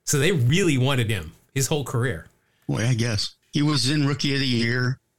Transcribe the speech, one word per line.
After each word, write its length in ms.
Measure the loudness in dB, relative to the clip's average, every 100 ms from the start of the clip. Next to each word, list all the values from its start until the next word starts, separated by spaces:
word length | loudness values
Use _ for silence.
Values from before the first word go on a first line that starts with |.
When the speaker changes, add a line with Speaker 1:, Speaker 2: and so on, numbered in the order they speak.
Speaker 1:
So 140 | -2 0
they 140 | 2
really 460 | 2 2 2 2 2
wanted 320 | 2 0 0
him 220 | -4 -6 -16 _
his 140 | -4 -2
whole 180 | -2
career. 440 | -2 -4 -4 -4 -10 _ _ _ -6
Speaker 2:
Boy, 200 | -2 0
I 80 |
guess. 400 | 0 0 -2 -4 -10 _
He 100 | -2
was 280 | 0 0 0
in 160 | 2 0
Rookie 260 | 0 0
of 60 | 0
the 60 | 0
Year. 520 | 0 0 0 0 -4 _